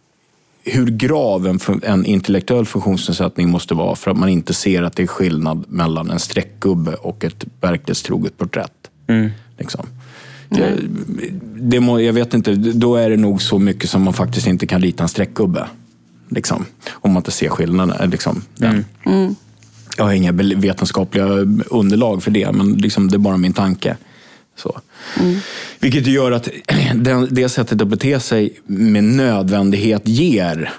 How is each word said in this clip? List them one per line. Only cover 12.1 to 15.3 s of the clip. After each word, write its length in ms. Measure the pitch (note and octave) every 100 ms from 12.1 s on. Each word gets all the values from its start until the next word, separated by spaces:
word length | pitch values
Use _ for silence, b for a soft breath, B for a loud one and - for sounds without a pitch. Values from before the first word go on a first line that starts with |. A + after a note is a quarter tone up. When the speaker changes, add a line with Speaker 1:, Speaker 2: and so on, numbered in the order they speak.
Speaker 1:
vet 200 | A#2 A#2
inte, 200 | A#2 A2 G2+
då 400 | A2+ A#2 A#2+ A#2+
är 140 | A2+
det 80 | A2
nog 240 | G#2 F#2+
så 180 | - G2+
mycket 300 | G2 F#2 F2
som 120 | F#2+
man 120 | F#2+
faktiskt 340 | F2+ F2+ - -
inte 200 | F2+ F2
kan 140 | F2+
rita 220 | F#2 E2+
en 60 | E2
streckgubbe. 580 | - F#2